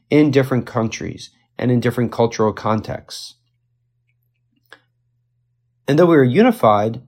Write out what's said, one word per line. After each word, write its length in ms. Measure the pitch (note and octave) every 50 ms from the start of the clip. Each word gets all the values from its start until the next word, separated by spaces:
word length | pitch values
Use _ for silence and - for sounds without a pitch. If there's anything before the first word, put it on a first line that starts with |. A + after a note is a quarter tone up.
| _ -
in 200 | C#3+ D3 D3+ D3
different 360 | C3 C#3 C3 C3 C3 A#2+ A#2
countries 640 | - - B2 A2+ G#2+ - - - F2 - - - - _ _ _ _ _ -
and 140 | - B2
in 80 | B2 A#2+
different 320 | A2+ B2 - B2+ A#2+ G#2+
cultural 400 | - - A#2+ A2+ - - A2 G#2+
contexts. 840 | G2+ - - G#2+ A2 G#2+ - - D2 - - - - - - - - _ _ _ _ _ _ _ _ _ _ _ _ _ _ _ _ _ _ _ _ _ _ _ _ _ _ _ - _ _ _ _ _ _ _ _ _ _ _ _ _ _ _ _ _ _ _ _ _ _ -
And 100 | C#3+ D3+
though 100 | F3 E3+
we 100 | E3+ D3
are 60 | C3
unified, 760 | B2+ A#2+ F3+ A3+ B3+ A3+ - - A2+ G#2 G#2 G#2 A2+ A#2+ - -